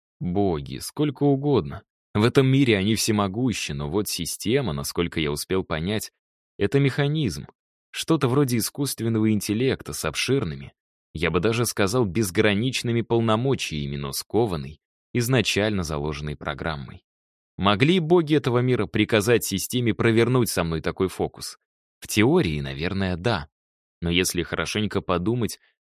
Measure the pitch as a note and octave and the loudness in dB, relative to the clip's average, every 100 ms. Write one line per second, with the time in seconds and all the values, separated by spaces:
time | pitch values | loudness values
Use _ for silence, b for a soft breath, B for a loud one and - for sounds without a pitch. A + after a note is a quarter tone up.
0 | _ - F2+ F#2 G2+ D#2 C2 C2+ - - | _ -8 -4 0 0 0 -6 -10 -8 -2
1 | D3+ C3 C#3+ C#3 D3 B2 C#2+ C#2+ - _ | -2 2 2 2 2 0 0 -8 -16 _
2 | _ G#2 A#2 C#3+ C3 C3+ B2+ G2+ G2+ G#2+ | _ 2 4 4 6 6 4 4 2 2
3 | - G#2 G2 G#2 B2+ - - C#2+ D2 F#2+ | 2 2 0 0 -2 -2 -4 -6 -2 -2
4 | G2 - E2 - G2 C3+ A2 C#2+ C#2 - | -2 -4 -6 -4 0 0 0 -4 -4 -2
5 | E2+ E2+ D2 D2 - F#2+ - D#2+ F2 G#2+ | -2 0 -2 -2 -2 -2 -2 -4 -2 -4
6 | - _ _ _ _ - G#2 C#3 C#3 C3+ | -6 _ _ _ _ -4 0 2 2 0
7 | C#3+ D#3 B2 C#2+ - - _ _ _ - | -2 0 -2 -4 -12 -20 _ _ _ -6
8 | - E3 B2 C3 C3+ A#2+ - - C3+ - | 0 2 2 2 2 0 -2 -4 -6 -4
9 | A2+ A2 A2 G#2+ - G#2+ B2+ F2+ - D2 | -2 2 2 2 0 0 0 -2 -6 -6
10 | D#2 - - C3+ F2 C#2 C2+ - _ _ | -4 -2 0 0 -2 -8 -14 -20 _ _
11 | _ D#2 E2 E2+ G#2 A#2 A2+ - G2 B2+ | _ -4 0 2 2 0 0 0 0 2
12 | G#2 G#2+ G2+ F#2 G#2+ G2+ C3 - A#2+ A#2 | 0 0 0 2 2 2 0 -2 -2 -2
13 | - A#2 A2+ A2 C3+ A#2 - D#2 C#2+ C#2+ | 0 0 2 2 0 -2 -4 -4 -4 -6
14 | C#2 - - G2+ A#2 D#2+ C2+ D#2+ _ _ | -6 -8 -2 0 0 -2 -8 -14 _ _
15 | _ A#2+ A#2 C3 - G2 G#2+ G2+ D#2 D2+ | _ -2 2 2 2 0 0 -2 -2 -4
16 | D2+ D2 D2+ C#2+ - C#2+ E2+ D2 B1 - | -4 -4 -8 -8 -8 -6 -6 -6 -10 -16
17 | _ _ _ _ _ - G2 G#2 C#3+ F#3 | _ _ _ _ _ -2 2 4 4 4
18 | D3+ F3+ D3+ D3+ C3 A#2+ B2+ A#2+ G2 G#2+ | 4 2 4 2 2 2 2 0 0 0
19 | G#2 A2 G#2 A2+ - G2 - B2 A#2 G2+ | 2 2 4 2 2 -4 -2 -2 0 2
20 | A2+ A2+ A#2 B2+ G#2+ G2 E2 D#2+ D#2 - | 4 4 4 2 2 0 -2 -2 -2 -2
21 | F#2+ - E2 - - - _ _ _ _ | -2 -2 -6 -6 -14 -16 _ _ _ _
22 | - G#2 A#2 F3+ G2 D2+ C2+ C2+ F2 F#2+ | -4 2 4 4 2 -2 -6 -4 -4 -2
23 | F#2+ E2+ G#2+ F#2+ C2+ _ _ _ _ _ | -2 -2 -2 -2 -6 _ _ _ _ _
24 | E2+ F2 F2+ E2+ D#2+ - D#2+ G#2+ G#2 G2 | 0 2 2 -2 -4 -4 -4 -4 -4 -4
25 | - F2+ F#2 B2 G2+ - _ _ _ | -2 0 0 -2 -4 -8 _ _ _